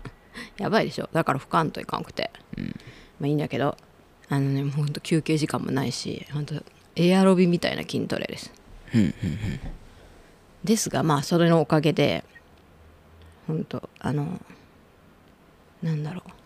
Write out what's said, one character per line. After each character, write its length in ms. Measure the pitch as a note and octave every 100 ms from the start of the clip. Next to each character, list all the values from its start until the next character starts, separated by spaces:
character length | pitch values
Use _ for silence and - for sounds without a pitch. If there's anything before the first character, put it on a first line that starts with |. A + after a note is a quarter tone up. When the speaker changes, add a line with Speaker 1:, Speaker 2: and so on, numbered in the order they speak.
| -
Speaker 1:
<laughs> 480 | - _ - - -
や 120 | G3+
ば 120 | G#3
い 40 | D#3
で 60 |
し 100 | -
ょ。 80 | -
だ 120 | D#3+
か 100 | D#3+
ら 60 | C3+
拭 80 | -
か 160 | F3
ん 80 | D#3+
と 100 | -
い 40 | -
か 120 | -
ん 60 |
く 100 | -
て。 160 | - - - - G1+
Speaker 2:
う 40 |
ん。 40 | G1+
Speaker 1:
ま 60 | - - - - -
あ、 40 | C#3+
い 40 |
い 20 |
ん 60 | D3+
だ 80 | C3+
け 100 | A#2+
ど、 180 | C#3 - - _ _ _ -
あ 100 | C#3
の 120 | C#3
ね、 120 | C#3
も 40 | C#3+
う 40 |
ほ 120 | C#3+
ん 60 | D3
と 120 | D3+
休 220 | - E3
憩 160 | - D#3
時 80 | D3+
間 120 | -
も 120 | -
な 120 | C3+
い 80 | -
し、 360 | - - - -
ほ 100 | C#3+
ん 40 | D3
と 80 | D3+ - - _ -
エ 220 | F3 F#3+
ア 60 |
ロ 120 | F#3+ F#3
ビ 120 | F3+
み 120 | F3
た 100 | -
い 60 | -
な 60 |
筋 200 | - -
ト 180 | - -
レ 80 | -
で 100 | -
す。 160 | - - - - -
Speaker 2:
う 40 | A#2
ん、 20 |
う 20 |
ん、 40 | F#2
う 20 |
ん。 40 | - F#2 D2+ G#2+ B1+ - - - - - - - - _ -
Speaker 1:
で 140 | F3 A3
す 140 | -
が、 100 | C3
ま 140 | D3+ C#3+
あ、 60 |
そ 160 | C#3 F3
れ 100 | E3+
の 100 | E3
お 60 | D3
か 160 | D#3
げ 100 | D3+
で、 320 | - C#3+ E2 - - - - _ - - - - - - - -
ほ 80 | D#3+
ん 80 | -
と、 240 | B2+ - -
あ 140 | C3+
の、 260 | C#3+ D3 F3+ - - - - - _ - _ _ _ _ _ _ _
な 120 | E3
ん 100 | D#3
だ 100 | D3+
ろ 80 | F3+ -
う、 20 | -